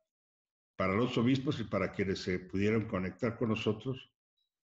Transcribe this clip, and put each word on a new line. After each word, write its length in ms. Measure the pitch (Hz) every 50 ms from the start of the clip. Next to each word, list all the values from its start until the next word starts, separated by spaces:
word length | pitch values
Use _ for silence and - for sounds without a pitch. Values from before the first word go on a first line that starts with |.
| _ _ _ _ _ _ _ _ _ _ _ _ _ _ _ -
para 180 | 95 95 95
los 220 | 104 123 127 - 139
obispos 420 | 113 123 135 135 135 151 139 -
y 60 | 110
para 260 | 92 - 98 92 87
quienes 280 | - - 101 92 95 -
se 200 | - - 92 90
pudieron 480 | - - - 95 101 104 110 117 101 92
conectar 500 | 98 92 92 92 90 - - 117 110 -
con 120 | 127 113
nosotros 640 | 110 104 - 113 104 107 - 131 127 - - - _ _ _ _ _ _ _ _ _ _ _ _ _ _